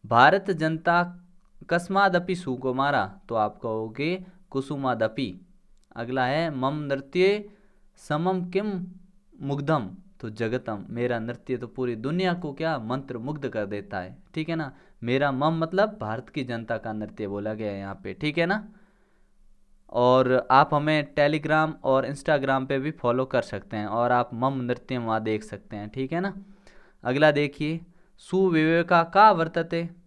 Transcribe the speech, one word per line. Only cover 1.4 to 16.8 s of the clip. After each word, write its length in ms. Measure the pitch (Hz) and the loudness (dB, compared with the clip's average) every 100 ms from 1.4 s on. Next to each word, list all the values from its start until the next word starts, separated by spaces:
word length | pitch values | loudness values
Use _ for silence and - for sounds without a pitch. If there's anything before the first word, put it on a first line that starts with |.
| _ - - | _ -20 -2
कस्मादपि 640 | 175 175 196 196 175 180 | -2 0 2 4 2 0
सुकुमारा, 680 | 180 - 123 131 127 139 135 95 - - | -6 -4 -4 -2 0 2 2 0 -8 -4
तो 60 | 113 | 0
आप 220 | 107 - | 0 -2
कहोगे 560 | 117 110 110 107 151 185 180 - - | -6 -4 -6 -4 -4 -4 -8 -20 -8
कुसुमादपि। 840 | 135 135 143 135 113 110 - 120 90 - - _ - _ - | -6 -4 -4 -2 0 0 -2 -6 -8 -20 -20 _ -20 _ -12
अगला 300 | 120 131 127 | -4 0 0
है 220 | 147 165 | 0 -2
मम 300 | 135 131 151 | -2 -2 -2
नृत्य 600 | 143 139 135 180 190 208 208 - _ _ - _ | -4 -4 -2 2 2 2 -4 -20 _ _ -20 _
समम 420 | - 151 175 185 180 | -4 -2 0 0 -2
किम 260 | 190 214 190 175 - - _ _ | -2 -2 -4 -6 -14 -20 _ _
मुग्धम, 560 | - 139 139 143 156 95 90 - - | -10 -4 -2 0 0 -2 -12 -20 -12
तो 80 | 117 | -12
जगतम, 540 | 107 113 123 120 104 98 | -4 -2 -2 -4 -8 -8
मेरा 280 | 117 123 120 | -4 -2 -2
नृत्य 380 | 113 117 - 123 | -4 -10 -6 -6
तो 100 | 120 | -6
पूरी 260 | - 123 113 | -4 -4 -2
दुनिया 360 | 127 175 185 | -2 0 0
को 180 | 175 151 | -2 -6
क्या 240 | 135 160 147 | -4 -4 -4
मंत्र 380 | 110 127 139 123 | -4 -6 -6 -8
मुग्ध 300 | 123 151 135 | -8 -6 -4
कर 180 | 110 101 | -4 -4
देता 340 | 104 101 101 | -6 -6 -8
है, 160 | 90 - - | -8 -14 -10
ठीक 140 | - 156 | -8 -6
है 80 | 165 | -6
ना। 140 | 143 - - - | -6 -12 -20 -10
मेरा 280 | 120 131 143 | -2 2 2
मम 260 | 131 151 165 | 2 0 0
मतलब 380 | 165 185 214 214 | 0 2 0 -2
भारत 280 | 107 113 - | -8 -8 -8
की 160 | 151 | -8
जनता 320 | 123 117 110 | -6 -6 -4
का 140 | 113 | -6